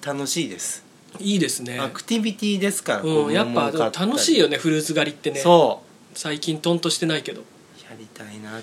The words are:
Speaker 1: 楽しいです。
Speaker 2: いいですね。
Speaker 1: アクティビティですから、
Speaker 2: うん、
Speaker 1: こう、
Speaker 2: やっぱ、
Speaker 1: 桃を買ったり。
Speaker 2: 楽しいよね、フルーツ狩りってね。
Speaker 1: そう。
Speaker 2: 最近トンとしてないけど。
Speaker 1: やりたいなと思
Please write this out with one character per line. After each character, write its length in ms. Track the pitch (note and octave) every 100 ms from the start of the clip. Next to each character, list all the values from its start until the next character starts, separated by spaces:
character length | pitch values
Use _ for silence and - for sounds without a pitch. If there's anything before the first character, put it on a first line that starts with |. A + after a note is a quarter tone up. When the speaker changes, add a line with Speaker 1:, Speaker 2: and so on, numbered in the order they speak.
| C#3+
Speaker 1:
楽 220 | C#3 C#3
し 180 | E3+ B2+
い 40 |
で 100 | F2+
す。 240 | - - - - - -
Speaker 2:
い 160 | G3+ G3+
い 40 |
で 80 | C#3
す 140 | -
ね。 180 | B2 B2
Speaker 1:
ア 100 | C3+
ク 140 | -
テ 120 | - A3+
ィ 60 |
ビ 120 | A3
テ 120 | G3+ G#3
ィ 120 | G3
で 120 | G3
す 120 | G3
か 100 | - G#2+
ら、 40 |
Speaker 2:
う 0 |
ん、 20 |
Speaker 1:
こ 220 | D#3+ D#3 D3
う、 60 |
Speaker 2:
や 100 | D#3
っ 20 | -
ぱ、 40 |
Speaker 1:
桃 160 | A#2 C#3
を 20 |
買 160 | - A2
っ 40 |
た 140 | E3 G3
り。 60 |
Speaker 2:
楽 80 | D4
し 140 | E4 C4
い 40 |
よ 80 | D3+
ね、 100 | D3
フ 120 | D#3+
ル 100 | D#3
ー 40 |
ツ 100 | D3+
狩 180 | D3+ D3+
り 60 | D3
っ 20 |
て 120 | D#3
ね。 80 | C#3
Speaker 1:
そ 420 | E3+ E3+ B2+ F#2+ - - -
う。 60 | -
Speaker 2:
最 200 | D#3 D3
近 200 | E3 D3+
ト 140 | E3+
ン 60 | E3+
と 100 | E3
し 80 | -
て 80 | D#3+
な 120 | D3+
い 60 |
け 80 | -
ど。 80 | - - - - - -
Speaker 1:
や 60 | A2+
り 80 | G#2+
た 100 | - G#2
い 80 | G#2+
な 120 | G#2+
と 40 |
思 40 | A2+